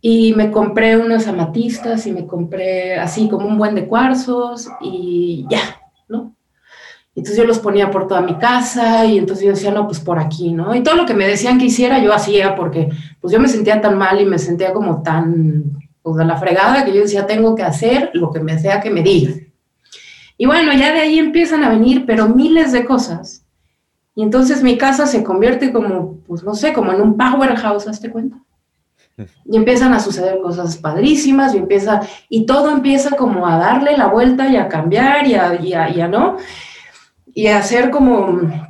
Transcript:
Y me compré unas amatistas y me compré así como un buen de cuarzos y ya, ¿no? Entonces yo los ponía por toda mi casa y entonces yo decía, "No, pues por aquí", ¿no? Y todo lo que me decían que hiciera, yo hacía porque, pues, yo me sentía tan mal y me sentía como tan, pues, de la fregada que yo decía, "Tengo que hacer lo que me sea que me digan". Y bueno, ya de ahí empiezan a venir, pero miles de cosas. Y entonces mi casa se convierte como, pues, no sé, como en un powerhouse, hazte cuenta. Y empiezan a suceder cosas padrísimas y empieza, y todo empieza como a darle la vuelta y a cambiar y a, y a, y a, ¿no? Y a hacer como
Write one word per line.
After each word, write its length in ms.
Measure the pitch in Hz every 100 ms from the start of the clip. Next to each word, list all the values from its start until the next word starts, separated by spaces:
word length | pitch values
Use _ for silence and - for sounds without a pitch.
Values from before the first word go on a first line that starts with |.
Y 340 | 226 226 226
me 160 | 214 214
compré 460 | 220 208 208 226 226
unas 320 | 233 226 214
amatistas 760 | 185 160 233 233 226 240 226 214
y 60 |
me 140 | 180 160
compré 720 | 175 170 190 185 185 185 180
así 300 | 170 - 214
como 180 | 202 202
un 100 | 214
buen 180 | 214 208
de 100 | 151
cuarzos 840 | 226 262 254 - 247 240 240 - -
y 680 | - 185 180 175 175 165 143
ya, 120 | 226 - - _ _ _
¿no? 260 | 226 - _ _ _ _ - - - _
Entonces 220 | - - 208
yo 60 | 233
los 120 | 220
ponía 300 | 208 202 196
por 180 | 190 190
toda 140 | 185
mi 140 | 175 165
casa 680 | 233 247 240 240 226 226 226
y 120 | 208
entonces 260 | 175 190 196
yo 60 |
decía, 200 | 196 202
"No, 140 | 208 208
pues 140 | 156
por 180 | - 170
aquí", 340 | 156 165 175
¿no? 220 | 165 180
Y 80 | 247
todo 140 | 254 330
lo 100 | 349
que 80 |
me 120 | 214 196
decían 300 | 208 233 254
que 80 | 254
hiciera, 320 | - 247 269
yo 100 | 208
hacía 420 | 208 202 202 190 190
porque, 340 | 165 151 147 - - -
pues, 120 | 175
yo 80 | 220
me 80 | 254
sentía 320 | 226 208 214
tan 180 | 208 196
mal 220 | 190 202
y 60 | 196
me 120 | 175
sentía 340 | 175 170 190
como 300 | 190 202 160
tan, 760 | 165 160 165 170 156 151 143 139 - _
pues, 140 | 165 160
de 80 | 165
la 120 | 156
fregada 460 | 185 180 208 269
que 100 | 214
yo 80 | 196
decía, 240 | 208 202 196
"Tengo 280 | 220 226
que 80 | 220
hacer 460 | 185 151 226 254 339
lo 180 | 170 165
que 80 | 160
me 180 | 156 160
sea 220 | 196 202
que 100 | 214
me 120 | 185
digan". 460 | 170 185 139 - - _ _ _ _ - - - - _
Y 80 | 247
bueno, 260 | 311 311
ya 180 | 277 285
de 80 | 320
ahí 180 | 311 311
empiezan 460 | 320 339 330 311
a 60 | 269
venir, 340 | 220 233 262 254
pero 220 | 220 214
miles 440 | 254 311 320 294
de 120 | 247
cosas. 600 | 240 262 - 170 - - _ _ _ _ _ _ _
Y 80 | -
entonces 400 | 214 247 262 277
mi 160 | 262 233
casa 280 | 269 269 294
se 180 | 233
convierte 480 | - 185 226 254 269
como, 460 | 226 202 185 170 - _
pues, 160 | 170
no 100 | 190
sé, 180 | 214 302
como 180 | 247 196
en 80 | 196
un 140 | 214 214
powerhouse, 680 | 254 269 262 226 220 208 208
hazte 220 | 214 233
cuenta. 280 | 226 269 - _ _ _ _ _ _ _ - 98 _
Y 120 | - 220
empiezan 360 | 220 247 254
a 80 | 226
suceder 400 | 208 180 185 190
cosas 360 | 175 170 170 160
padrísimas 800 | 156 156 262 302 269 269 269
y 40 | 208
empieza, 420 | 185 196 202 208 208 - _
y 180 | 226 220
todo 240 | 269 302
empieza 460 | 294 262 277 277 277
como 300 | 240 190 175
a 120 | 165
darle 380 | 185 254 285 294
la 100 | 202
vuelta 420 | 214 254 254 269
y 80 | 240
a 120 | -
cambiar 580 | 160 160 208 262 285 277
y 80 |
a, 260 | 208 175 175
y 140 | 175
a, 160 | 170 160
y 100 | 170
a, 80 | 170
¿no? 280 | 208 349 392 - - - - - - _ _ _
Y 120 | - 214
a 100 | 208
hacer 320 | 196 240 254
como 500 | 285 254 226 190 175 170 156 -